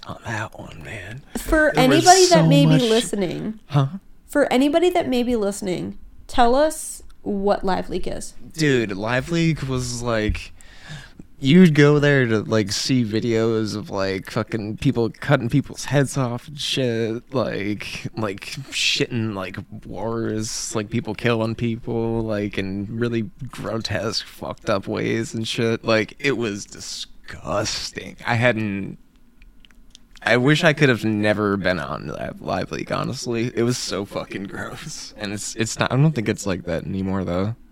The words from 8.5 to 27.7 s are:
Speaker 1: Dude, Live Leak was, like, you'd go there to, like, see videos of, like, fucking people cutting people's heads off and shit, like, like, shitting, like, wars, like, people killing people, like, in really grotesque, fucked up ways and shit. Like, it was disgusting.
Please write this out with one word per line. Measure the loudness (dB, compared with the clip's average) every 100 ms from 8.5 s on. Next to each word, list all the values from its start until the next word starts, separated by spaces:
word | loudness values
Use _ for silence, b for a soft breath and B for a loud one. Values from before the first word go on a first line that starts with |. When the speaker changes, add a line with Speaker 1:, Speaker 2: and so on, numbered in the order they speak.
Speaker 1:
Dude, | 0 4 4 2 -2
Live | -2 -2 0
Leak | 2 2 0 -2
was, | -4 -4 -4
like, | -2 0 0 -2 -8 -18 B B B -16 B B -20 -4
you'd | 6 10 10
go | 10 8 8
there | 6 4 4
to, | 2
like, | 2 2 2
see | -2 0 2
videos | 2 0 0 2 2 0 -2
of, | -6 -6
like, | -4 -2 -4 -4
fucking | -6 -4 -4 -6 -2
people | 0 0 -2
cutting | -2 0 0 2
people's | 0 -2 -6 0
heads | 0 0 -2
off | -4 -4 -10
and | -10
shit, | -6 -2 -2 -2 -2 -4 -6
like, | -4 -2 -2 -4 -6 -8 -10 -10 -6
like, | -6 -6 -10 -12 -8
shitting, | -4 -2 0 -2 -2 -2
like, | -4 -6 -8 -12 -14
wars, | -12 -6 -4 -2 -2 -2 -4 -6 -4 -4
like, | -2
people | -4 -4
killing | -2 0 2 0 -2
people, | -4 -4 -4 -4 -2 -2
like, | -2 -2 -2 -4
in | -4 -4 -6
really | -2 -2 -2 -4 -8 -12
grotesque, | -8 -6 -6 -4 -4 -2 -4
fucked | -8 -12 -12 -8 -2
up | -2 0
ways | -2 0 -2 -2
and | -6 -4
shit. | -2 0 0
Like, | 2 0 0 -4
it | -2 0
was | -2 -6
disgusting. | -10 -14 -12 -10 -12 -16 -16 -12 -4 -2 -2